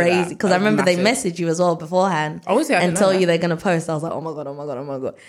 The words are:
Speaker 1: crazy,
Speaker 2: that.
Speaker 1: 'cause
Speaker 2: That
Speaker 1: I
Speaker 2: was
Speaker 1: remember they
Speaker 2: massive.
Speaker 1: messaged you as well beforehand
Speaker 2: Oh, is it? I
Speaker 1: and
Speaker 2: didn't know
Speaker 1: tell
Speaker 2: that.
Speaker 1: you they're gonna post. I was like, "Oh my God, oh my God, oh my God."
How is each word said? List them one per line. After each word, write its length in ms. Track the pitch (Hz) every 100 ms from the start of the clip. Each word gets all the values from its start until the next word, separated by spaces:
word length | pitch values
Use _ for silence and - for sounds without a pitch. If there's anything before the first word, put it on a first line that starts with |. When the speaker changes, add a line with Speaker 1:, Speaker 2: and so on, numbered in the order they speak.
Speaker 1:
crazy, 280 | 175 180 175
Speaker 2:
that. 80 | -
Speaker 1:
'cause 100 | 196
Speaker 2:
That 60 | 185
Speaker 1:
I 20 |
Speaker 2:
was 60 |
Speaker 1:
remember 180 | 208 208
they 140 | 185 180
Speaker 2:
massive. 380 | 208 269 190
Speaker 1:
messaged 40 | 170
you 100 | 165
as 120 | 165
well 160 | 180 165
beforehand 640 | 156 185 190 160 151 170 -
Speaker 2:
Oh, 120 | 226
is 120 | 311
it? 20 |
I 40 | 196
Speaker 1:
and 100 | 180
Speaker 2:
didn't 80 |
know 60 | 170
Speaker 1:
tell 100 | 196
Speaker 2:
that. 100 | 190
Speaker 1:
you 60 | 175
they're 100 | 170
gonna 180 | 175 165
post. 320 | 196 165 165
I 40 |
was 80 | 156
like, 100 | 165
"Oh 100 | 127
my 100 | 160
God, 140 | 151 139
oh 80 |
my 100 | 143
God, 140 | 147 123
oh 60 |
my 140 | 143 135
God." 160 | 127 -